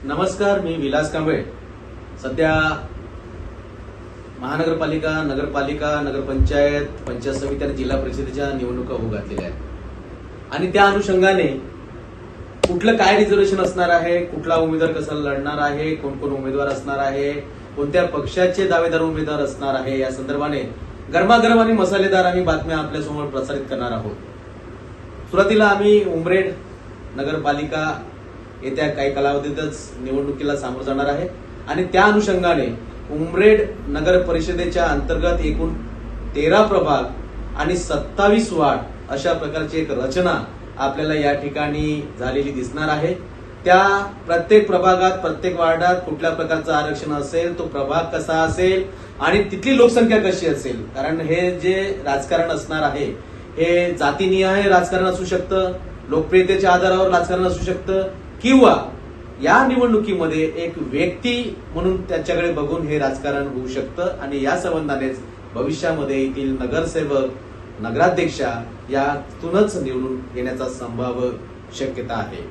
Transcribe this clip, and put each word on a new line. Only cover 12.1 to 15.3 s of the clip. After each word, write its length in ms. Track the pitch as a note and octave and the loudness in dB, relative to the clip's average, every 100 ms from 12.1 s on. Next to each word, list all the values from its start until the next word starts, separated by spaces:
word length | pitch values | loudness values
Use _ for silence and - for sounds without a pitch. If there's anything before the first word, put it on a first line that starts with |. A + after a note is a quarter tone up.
| - - - - - - | -16 -18 -16 -16 -2 0
कुठलं 280 | F3+ G#3+ A3 | 2 2 6
काय 220 | F#3+ G#3+ | 6 6
रिझर्वेशन 400 | F#3+ G3+ G3 F#3+ | 6 6 4 2
असणार 320 | F3 F#3 F3 | 0 2 4
आहे, 360 | E3+ E3+ F3 F3 | 4 4 0 0
कुठला 300 | D#3 D#3 E3 | -6 2 2
उमेदवार 360 | D#3+ D#3+ E3 | 4 2 2
कसा 240 | D#3+ D3+ D3+ | 0 -4 -4
लढणार 420 | C#3+ | -2